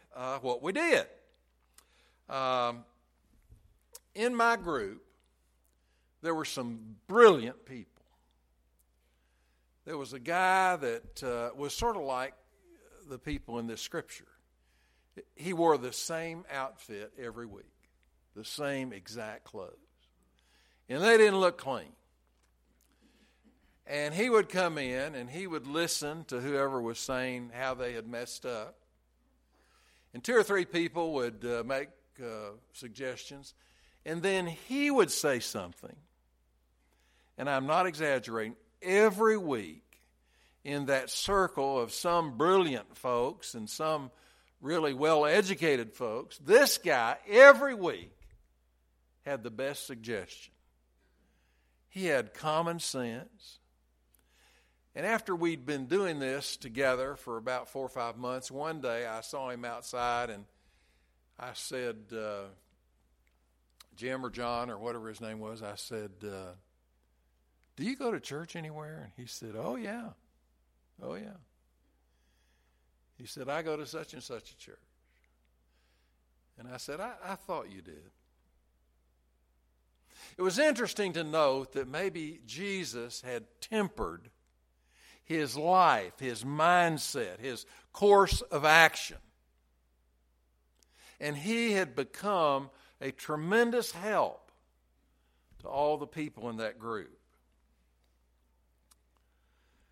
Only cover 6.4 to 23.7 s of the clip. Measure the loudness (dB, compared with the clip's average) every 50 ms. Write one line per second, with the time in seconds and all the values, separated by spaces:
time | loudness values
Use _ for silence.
6.4 | -4 -6 -6 -6 -6 -6 -8 -10 -14 -16 -20 -16 _ 2 8 12 12 12 12 10
7.4 | 2 -4 -8 -12 -18 -20 -18 -18 -18 -20 _ _ _ _ _ _ _ _ _ _
8.4 | _ _ _ _ _ _ _ _ _ _ _ _ _ _ _ _ _ _ _ _
9.4 | _ _ _ _ _ _ _ _ -14 -12 -10 -10 -10 -10 -12 -10 -6 -2 0 2
10.4 | 4 4 6 6 4 4 2 0 -2 -4 -4 -4 -8 -12 -14 -10 -6 -4 -4 -4
11.4 | -4 -6 -6 -6 -8 -6 -4 -2 -2 -2 -2 -2 -4 -4 -4 -4 -4 -6 -10 -16
12.4 | _ _ _ _ _ -20 -20 -20 -20 -20 -20 -20 -16 -14 -14 -12 -8 -6 -8 -6
13.4 | -6 -6 -8 -6 -6 -6 -8 -8 -10 -8 -8 -8 -10 -10 -14 -20 -20 -20 _ _
14.4 | _ _ _ _ _ _ _ _ _ _ _ _ _ _ -20 -20 -20 _ _ -12
15.4 | -8 -4 0 4 6 6 6 4 2 -4 -8 -8 -6 -6 -6 -6 -6 -8 -10 -12
16.4 | -12 -10 -8 -6 -6 -6 -8 -14 -16 -14 -12 -12 -12 -12 -14 -12 -12 -12 -12 -12
17.4 | -14 -14 -16 -18 -20 -20 _ _ _ _ _ _ _ _ _ _ _ _ -18 -16
18.4 | -14 -12 -8 -6 -4 -4 -4 -4 -6 -8 -10 -14 -14 -14 -12 -10 -10 -10 -12 -14
19.4 | -16 -16 -14 -12 -12 -14 -16 -20 _ _ _ _ _ _ _ _ _ _ _ _
20.4 | _ _ _ _ _ _ _ _ _ -8 -2 2 4 8 8 10 8 8 8 6
21.4 | 4 4 2 0 -6 -6 -6 -6 -8 -12 -20 _ _ _ _ _ _ _ _ _
22.4 | _ _ _ _ _ _ _ _ _ _ _ _ _ _ _ _ _ _ _ _
23.4 | _ _ _ _ _ _